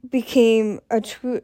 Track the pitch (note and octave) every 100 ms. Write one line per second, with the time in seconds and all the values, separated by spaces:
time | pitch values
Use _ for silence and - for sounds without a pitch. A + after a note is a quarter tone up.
0 | B3+ C4 A3+ C4 A3+ A3+ G#3+ G3 - A3
1 | G#3+ - B3+ B3